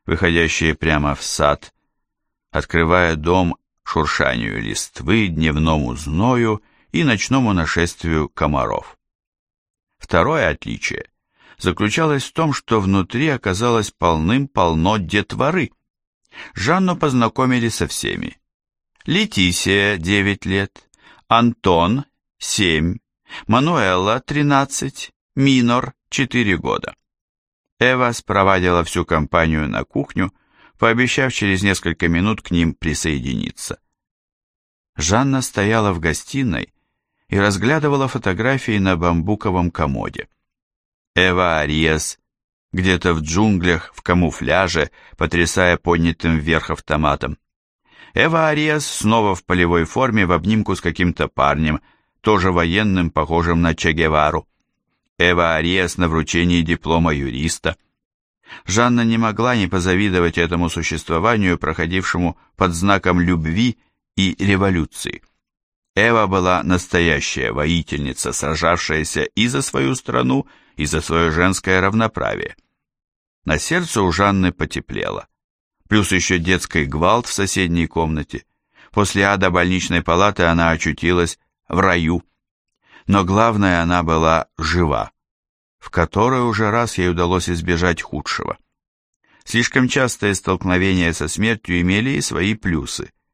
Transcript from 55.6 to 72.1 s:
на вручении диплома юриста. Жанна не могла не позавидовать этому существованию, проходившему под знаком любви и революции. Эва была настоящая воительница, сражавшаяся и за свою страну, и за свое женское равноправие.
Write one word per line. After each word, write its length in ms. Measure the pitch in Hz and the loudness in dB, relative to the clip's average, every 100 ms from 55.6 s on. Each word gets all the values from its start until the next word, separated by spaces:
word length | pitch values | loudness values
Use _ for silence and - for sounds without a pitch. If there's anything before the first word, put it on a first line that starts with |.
| 82 92 87 - | 0 0 -2 0
на 100 | 87 | 0
вручении 540 | 80 76 87 87 87 | 0 0 0 2 2
диплома 520 | 82 82 - 82 82 | 2 -2 0 0 2
юриста. 600 | 76 67 62 80 - 78 - _ _ _ _ _ _ - - - | 0 -4 -4 -6 -4 -6 -6 _ _ _ _ _ _ -20 -18 -4
Жанна 380 | 98 120 120 | 0 2 2
не 140 | 117 113 | 2 2
могла 380 | 113 104 117 120 | 0 0 0 0
не 120 | 92 | 0
позавидовать 720 | 95 87 92 104 90 85 80 | -2 0 0 2 2 0 0
этому 320 | 82 85 87 | -2 0 -2
существованию, 880 | 85 80 80 - 82 101 117 95 85 | -4 -6 -6 -4 -2 0 0 0 0
проходившему 800 | 73 80 82 92 90 92 87 82 _ - | -2 -4 -4 -4 -2 -2 -2 -4 _ -2
под 180 | 95 | -2
знаком 460 | 82 98 98 92 90 | 0 0 0 2 2
любви 580 | 87 87 80 85 120 107 _ _ _ - | 2 0 0 0 0 -2 _ _ _ -4
и 200 | 95 - | -2 0
революции. 840 | 98 98 98 92 76 - - - _ _ _ _ _ _ _ - | 0 2 2 0 -2 -6 -12 -12 _ _ _ _ _ _ _ 0
Эва 320 | 110 117 104 | 2 4 2
была 360 | 95 90 90 | 2 2 2
настоящая 880 | - 90 - 90 85 73 - - 62 | 2 0 0 0 2 0 -2 -4 -4
воительница, 800 | 57 76 85 80 76 71 62 - | -2 0 -2 -2 -6 -6 -6 -6
сражавшаяся 920 | 62 76 78 82 85 - 78 76 - | -4 -4 0 0 0 0 -2 -2 -4
и 240 | 73 - 117 | -4 -2 -2
за 140 | 135 | -2
свою 340 | 131 139 135 131 | -4 -2 -2 -2
страну, 520 | - 120 123 131 - _ _ - | -4 -2 0 -2 -4 _ _ -6
и 60 | 76 | -4
за 160 | 80 | -2
свое 280 | - 82 85 | -2 0 2
женское 520 | 78 90 92 - 92 | 2 0 0 0 0
равноправие. 760 | 95 107 113 | 2 0 -2